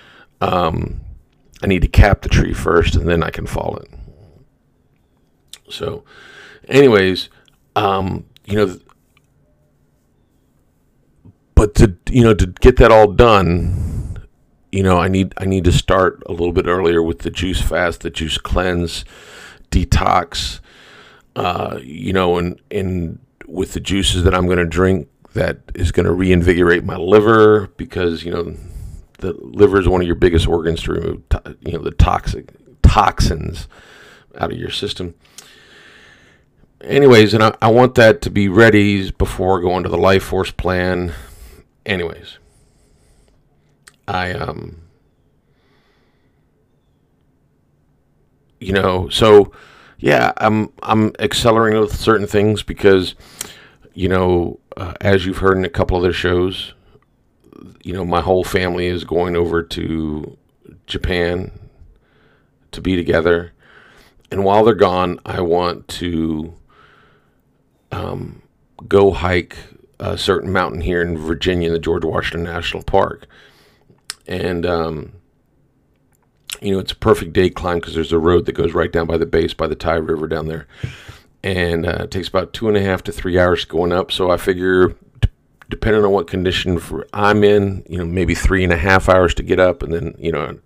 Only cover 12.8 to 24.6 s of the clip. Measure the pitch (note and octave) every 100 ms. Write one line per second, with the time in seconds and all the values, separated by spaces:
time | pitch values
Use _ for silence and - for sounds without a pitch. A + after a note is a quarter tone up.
12.8 | A#2+ A2 G#2+ F#2+ A#2+ G#2 E2+ F2 F2 -
13.8 | - - - - - _ _ _ _ G2
14.8 | F#2+ F2+ F#2 F#2+ F#2+ - F#2+ F#2+ F2 -
15.8 | - F#2+ F2+ - - E2+ F2 F2 E2+ F2+
16.8 | E2+ E2+ E2 E2+ E2+ E2 F#2 F2 - F2
17.8 | F2 E2 F2 - D#2+ - - F2+ F#2 F2
18.8 | E2+ - - - - - - - _ F#2+
19.8 | F2+ - G2 F2+ E2+ - - - - -
20.8 | - - - - _ - G2 F2 - -
21.8 | B1+ D#2+ G2 F#2+ F2+ F2 F2 - - G#2
22.8 | F#2+ F#2 E2 E2 _ - - E2+ F#2 F2
23.8 | - G2 F#2+ F#2 F2 F#2 F2+ F2+